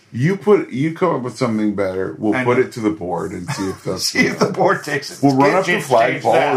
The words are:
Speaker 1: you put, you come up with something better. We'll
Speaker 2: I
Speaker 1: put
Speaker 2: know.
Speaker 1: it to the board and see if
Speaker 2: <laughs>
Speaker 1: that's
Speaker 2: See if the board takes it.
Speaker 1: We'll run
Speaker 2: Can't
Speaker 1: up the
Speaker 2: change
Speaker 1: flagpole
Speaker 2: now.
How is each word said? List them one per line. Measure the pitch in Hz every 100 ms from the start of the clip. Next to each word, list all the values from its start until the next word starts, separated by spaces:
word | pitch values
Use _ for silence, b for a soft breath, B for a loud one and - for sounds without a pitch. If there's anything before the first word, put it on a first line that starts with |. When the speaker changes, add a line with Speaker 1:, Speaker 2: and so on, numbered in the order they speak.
| _
Speaker 1:
you | 123 151 196
put, | 208 190 -
you | 120 160
come | 160 180 147
up |
with | 123 -
something | 120 107 107
better. | 98 98 95 95 -
We'll | 107
Speaker 2:
I | 120
Speaker 1:
put | 123 127
Speaker 2:
know. |
Speaker 1:
it | 120
to | 123
the | 107
board | - 87 85 95
and | 95 87
see | - 95
if |
Speaker 2:
<laughs> | 92
Speaker 1:
that's | - 92 -
Speaker 2:
See | - 139
if | -
the | -
board | 185 185 185
takes | - 143 -
it. | - 139
Speaker 1:
We'll | 131
run | 143
Speaker 2:
Can't | 175
Speaker 1:
up | 175
the |
Speaker 2:
change | 175
Speaker 1:
flagpole | 143 120 123 131 117
Speaker 2:
now. | 160 147